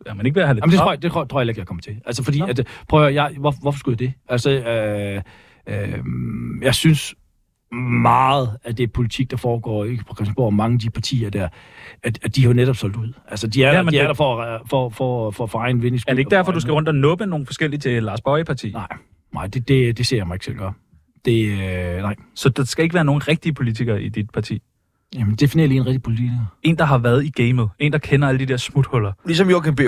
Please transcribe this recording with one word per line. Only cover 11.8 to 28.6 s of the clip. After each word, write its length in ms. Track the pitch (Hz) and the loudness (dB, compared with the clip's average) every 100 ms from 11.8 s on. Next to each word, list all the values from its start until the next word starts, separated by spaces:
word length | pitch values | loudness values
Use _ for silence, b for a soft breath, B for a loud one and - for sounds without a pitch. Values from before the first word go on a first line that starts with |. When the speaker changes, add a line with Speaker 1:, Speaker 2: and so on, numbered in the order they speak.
| B B | B B
Speaker 2:
at, 160 | 120 107 | -8 -6
at 120 | - 135 | -4 2
de 60 | |
er 40 | 120 | 4
jo 60 | |
netop 220 | 120 127 123 | 4 2 0
solgt 200 | 98 110 | -4 -6
ud. 160 | 113 - - | -8 -10 -14
Altså, 200 | 104 113 | -8 -2
de 160 | 123 | 2
er 40 | 131 | 4
Speaker 1:
Ja, 60 | 170 | 4
Speaker 2:
der, 60 | |
Speaker 1:
men 100 | 170 | 4
Speaker 2:
de 40 | 143 | 2
er 40 | |
Speaker 1:
det 60 | 147 | 2
Speaker 2:
der 60 | |
for, 480 | 147 143 117 117 113 - | 2 0 0 -4 -8 -2
for, 200 | 135 123 | -2 0
for, 420 | - 127 123 107 | -2 -2 -2 -2
for, 140 | 101 113 | -4 -6
for 140 | 113 | -4
egen 220 | 123 123 | 0 2
vindings 220 | 120 123 | 2 0
Speaker 1:
Er 20 | 123 | 0
det 60 | |
Speaker 2:
skyld 60 | 131 | 0
Speaker 1:
ikke 100 | 139 | 4
derfor, 220 | 196 180 | 2 2
Speaker 2:
og 40 | 170 | 0
Speaker 1:
du 40 | |
skal 140 | 123 | 0
rundt 160 | 151 156 | 0 2
og 60 | 147 | 4
nuppe 300 | 143 180 202 | 4 2 -2
nogle 200 | 156 127 | -4 -6
forskellige 340 | - 156 147 | -4 -4 -2
til 240 | 135 120 | -2 0
Lars 180 | 107 107 | -2 -2
Boje-parti? 500 | 139 151 165 131 107 | 0 0 0 -4 -6
Speaker 2:
Nej, 160 | 101 92 - _ _ _ | -8 -10 -12 _ _ _
nej, 140 | - 101 | -10 -6
det, 200 | 127 117 | -4 2
det, 300 | 135 120 113 | 4 4 2
det 100 | 123 | 2
ser 100 | 120 | 2
jeg 100 | 87 | -2
mig 80 | 90 | -6
ikke 100 | - | -8
selv 120 | - | -8
gøre. 160 | 95 - _ _ _ _ 127 | -8 -10 _ _ _ _ 0
Det, 200 | 113 107 | 2 2
øh, 500 | 101 95 90 90 87 | -2 -4 -4 -4 -4
nej. 140 | 101 104 - - | -4 -6 -12 -2
Speaker 1:
Så 140 | 135 | 0
der 140 | 131 | 0
skal 200 | 131 - | -2 0
ikke 100 | 165 175 | 0 2
være 100 | 147 | 2
nogen 220 | 147 - | 2 0
rigtige 260 | 160 170 | -2 -2
politikere 480 | 139 120 110 120 104 | -2 -2 -2 -2 -2
i 60 | 104 | -4
dit 220 | 107 104 | -6 -6
parti? 300 | - - 110 - _ _ _ _ 131 | -4 -4 -6 -10 _ _ _ _ -4
Speaker 2:
Jamen, 220 | 104 110 | 0 2
definér 120 | 143 160 151 | 2 4 4
lige 120 | 131 | 4
en 60 | 127 | 2
rigtig 180 | 131 | 0
politiker. 280 | 117 113 123 120 104 - | -2 -2 0 -2 -4 -2
Speaker 1:
En, 140 | 160 165 | 0 2
der 80 | 156 | 4
har 120 | 131 | 4
været 280 | 120 123 147 | 4 2 2
i 40 | |
gamet. 400 | 127 120 127 107 - | 0 2 2 0 0
En, 120 | 147 | 0
der 60 | 147 | 0
kender 300 | - 139 139 | 2 2 4
alle 120 | 131 | 2
de 60 | 131 | 0
der 120 | |
smuthuller. 540 | 127 | -2